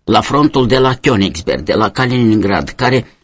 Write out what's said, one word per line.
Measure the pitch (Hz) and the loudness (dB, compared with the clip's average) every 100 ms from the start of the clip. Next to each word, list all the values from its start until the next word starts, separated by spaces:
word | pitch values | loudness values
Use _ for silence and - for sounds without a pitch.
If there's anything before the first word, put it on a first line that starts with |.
la | - 110 | -2 0
frontul | 107 139 151 143 123 | 0 0 2 2 2
de | 131 | 2
la | 131 123 | 2 0
Königsberg, | 147 107 98 - - 65 | 0 0 0 -2 -6 -6
de | - | -2
la | 101 107 | -2 -2
Kaliningrad, | - 127 123 117 110 98 90 71 | -2 -2 0 2 2 0 -2 -4
care, | - 120 131 - _ | -4 -2 -2 -4 _